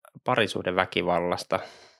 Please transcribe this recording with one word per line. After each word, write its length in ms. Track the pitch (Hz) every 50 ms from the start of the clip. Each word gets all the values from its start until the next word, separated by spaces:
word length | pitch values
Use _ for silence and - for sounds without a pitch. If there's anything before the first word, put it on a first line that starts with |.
| _ - _ - _
parisuhdeväkivallasta. 1400 | - 127 120 110 92 - 104 - 92 90 92 92 - - 95 87 87 87 85 87 87 87 - - - - 92 - - - - - - _ _